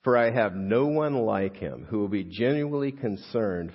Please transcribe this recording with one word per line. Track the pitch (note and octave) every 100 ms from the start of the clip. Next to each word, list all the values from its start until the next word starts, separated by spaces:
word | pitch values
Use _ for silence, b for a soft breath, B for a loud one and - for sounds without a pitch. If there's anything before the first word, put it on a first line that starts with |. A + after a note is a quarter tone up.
For | C3 A#2+
I | A#2
have | B2 G#2+
no | F#2 F#2+ A2+ D3
one | D3+ D3+
like | C3+ A2 G2 G2 -
him | E2+ B1 -
who | G#2+
will | G2+
be | G2+
genuinely | F2 F2 A#2+ D3 D3 C#3+ C#3
concerned | C#3 A#2 G2 - A#2 G#2+ F2+ E2+